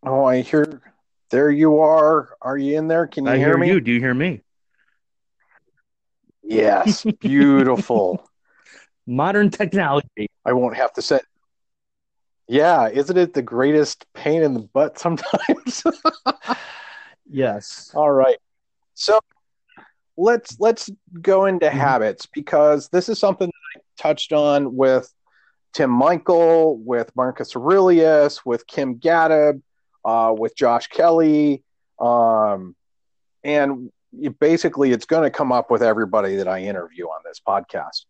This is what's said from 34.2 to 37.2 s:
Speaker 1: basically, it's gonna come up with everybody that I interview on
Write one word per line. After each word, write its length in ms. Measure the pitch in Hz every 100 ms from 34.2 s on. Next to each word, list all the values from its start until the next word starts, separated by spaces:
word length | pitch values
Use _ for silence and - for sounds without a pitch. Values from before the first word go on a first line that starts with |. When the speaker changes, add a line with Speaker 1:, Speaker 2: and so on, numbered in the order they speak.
| 147
Speaker 1:
basically, 600 | - 151 165 165 - 139
it's 140 | 120 -
gonna 260 | 160 151
come 200 | - 139
up 200 | 123 -
with 100 | 117
everybody 540 | 117 110 107 110 98 98
that 120 | 92
I 120 | 95
interview 460 | 95 98 85 82 85
on 160 | 80